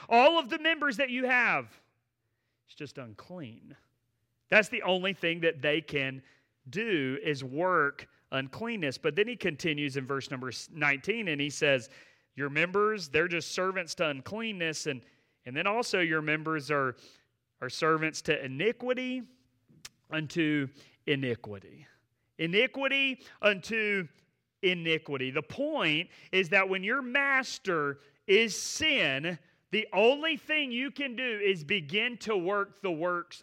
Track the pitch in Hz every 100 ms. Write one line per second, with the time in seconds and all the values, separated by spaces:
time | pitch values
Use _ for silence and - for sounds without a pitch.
0 | - 233 285 330 247 320 320 320 285 208
1 | 262 247 254 247 220 151 113 - _ _
2 | _ _ _ _ _ _ - - 147 -
3 | 117 104 - 180 120 117 - 143 _ _
4 | _ _ _ _ - 208 208 226 185 185
5 | 190 190 170 170 165 151 147 160 151 143
6 | 135 131 - _ _ _ 131 180 226 170
7 | 131 135 160 135 131 139 185 175 143 -
8 | - _ - 135 135 - 226 226 147 -
9 | 160 151 220 240 180 139 175 147 143 135
10 | 131 135 - 131 127 - - 165 147 139
11 | 190 233 190 143 143 - 151 131 113 -
12 | - _ _ 131 139 147 175 196 214 214
13 | 151 151 175 170 - - 185 190 165 -
14 | 160 135 - 214 226 190 165 147 156 135
15 | - _ _ _ 123 139 196 220 233 190
16 | 170 160 151 156 156 156 131 147 131 -
17 | - - _ _ _ - 127 - 160 160
18 | 156 147 - 143 135 135 208 240 247 254
19 | 254 254 - _ _ _ _ - - _
20 | - 156 151 170 156 151 135 - - _
21 | - 139 131 113 107 98 95 - 147 _
22 | _ _ _ - 165 196 254 269 269 277
23 | 269 254 - - 208 190 - 226 208 202
24 | 165 _ _ _ _ _ 180 175 165 160
25 | 156 135 131 147 151 - 294 285 170 151
26 | 185 - - 185 165 196 190 190 196 269
27 | 247 277 277 269 240 - 190 165 143 139
28 | - _ - 196 226 - - - 311 262
29 | 156 135 165 170 _ _ _ 214 214 185
30 | 233 285 320 294 - 302 269 240 269 -
31 | 277 226 254 208 202 185 147 202 143 202
32 | 240 233 214 202 170 202 190 - 190 156
33 | 175 175 165 -